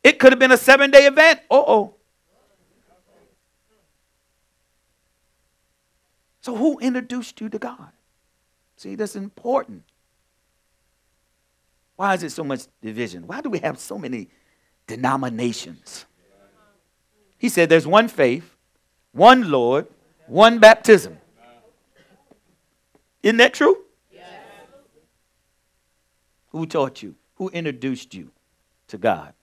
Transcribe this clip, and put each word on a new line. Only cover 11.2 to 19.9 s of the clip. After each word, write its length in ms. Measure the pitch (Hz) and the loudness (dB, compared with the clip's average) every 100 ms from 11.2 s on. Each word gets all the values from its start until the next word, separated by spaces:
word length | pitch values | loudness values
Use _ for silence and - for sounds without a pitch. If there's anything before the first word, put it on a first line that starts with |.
| _ _ _ _ _ _ _ - | _ _ _ _ _ _ _ -8
Why 160 | 196 | -4
is 100 | 185 | -4
it 100 | 160 | -8
so 120 | - | -12
much 220 | 147 127 - _ | -10 -10 -12 _
division? 440 | 113 110 113 87 85 | -14 -10 -12 -12 -16
Why 140 | 214 | -14
do 80 | 302 | -10
we 120 | 202 | -8
have 180 | 156 139 | -8 -10
so 180 | - 208 | -16 -14
many 320 | 143 120 95 _ _ _ _ _ - | -12 -14 -14 _ _ _ _ _ -20
denominations? 1200 | 113 127 135 127 113 120 110 85 80 - - - _ _ _ _ 214 214 _ _ _ _ _ _ _ | -8 -6 -4 -8 -8 -8 -10 -18 -20 -20 -20 -20 _ _ _ _ _ _ _ _ _ _ _ _ _
He 100 | 240 | -6
said 220 | - 170 | 0 2
there's 160 | 165 147 | 2 4
one 220 | 202 233 | 0 0
faith, 480 | - 131 139 - _ _ _ _ _ _ | -2 -2 -2 -12 _ _ _ _ _ _
one 380 | 120 214 254 196 | 4 6 6 2
Lord, 360 | 135 120 139 - | -2 0 -2 -6